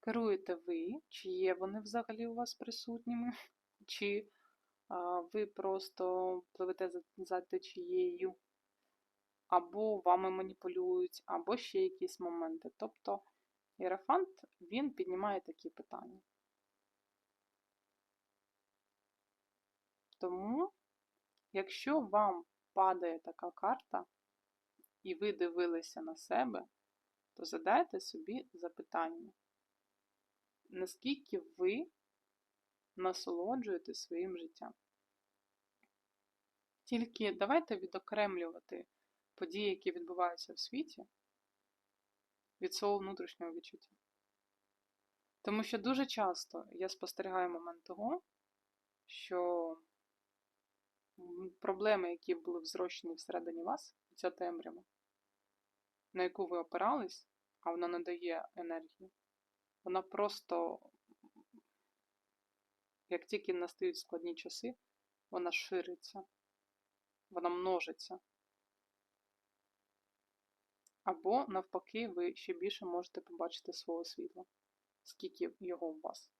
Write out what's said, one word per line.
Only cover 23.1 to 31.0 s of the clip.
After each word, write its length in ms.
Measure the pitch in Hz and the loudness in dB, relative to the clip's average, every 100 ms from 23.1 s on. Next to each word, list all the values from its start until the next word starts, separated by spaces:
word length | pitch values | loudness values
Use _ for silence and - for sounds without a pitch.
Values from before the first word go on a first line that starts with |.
| 165 | -2
така 320 | - - 175 | -6 -8 -8
карта, 540 | - 202 254 - 190 180 _ _ _ _ _ _ _ _ _ 190 | 0 2 2 0 -4 -4 _ _ _ _ _ _ _ _ _ -6
і 80 | |
ви 180 | 170 208 | 0 0
дивилися 680 | 196 175 170 175 165 165 - | 2 0 2 2 2 -2 -8
на 140 | 160 160 | -8 -8
себе, 500 | - 120 180 92 - _ _ _ _ _ _ | 0 2 2 0 -6 _ _ _ _ _ _
то 100 | - | -12
задайте 560 | 160 165 165 233 349 190 | -6 -2 4 4 4 -2
собі 480 | - - 160 240 - | -6 -10 -6 -8 -8
запитання, 800 | 175 170 - - 170 165 170 - _ _ _ _ _ _ _ _ _ _ _ _ _ _ | -8 -8 -8 -4 0 0 -4 -14 _ _ _ _ _ _ _ _ _ _ _ _ _ _
наскільки 680 | 180 185 - | -6 -6 -4